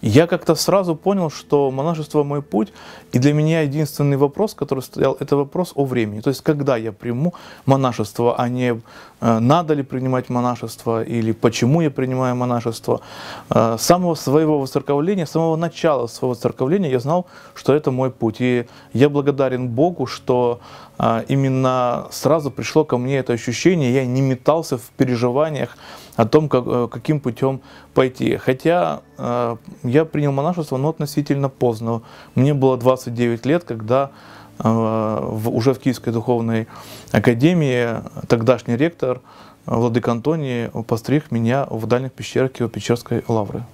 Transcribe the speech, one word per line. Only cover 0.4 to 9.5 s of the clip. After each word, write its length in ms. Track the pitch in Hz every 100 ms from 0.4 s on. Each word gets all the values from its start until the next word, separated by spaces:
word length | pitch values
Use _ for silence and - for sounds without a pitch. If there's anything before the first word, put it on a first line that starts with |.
| - 156
сразу 400 | - 180 180 160
понял, 340 | - 196 165
что 420 | - - 147 139
монашество 520 | 131 151 160 147 151
мой 180 | 143 147
путь, 320 | 147 196 214 - - - -
и 60 | 123
для 120 | 135
меня 300 | 147 156 165
единственный 560 | 151 143 151 - 143 139
вопрос, 360 | 143 139 214
который 280 | - 143 131
стоял, 340 | 131 - 135 135
это 160 | 139 143
вопрос 340 | 143 175 175 -
о 100 | 139
времени. 340 | 123 110 104
То 120 | 131
есть, 100 | 131
когда 320 | - 151 139 123
я 160 | 110
приму 420 | 101 123 120 170 - - - -
монашество, 720 | 135 131 117 107 - 120 -
а 120 | 123
не, 320 | 123 123 113 - - - _
э, 180 | 117 113
надо 340 | 117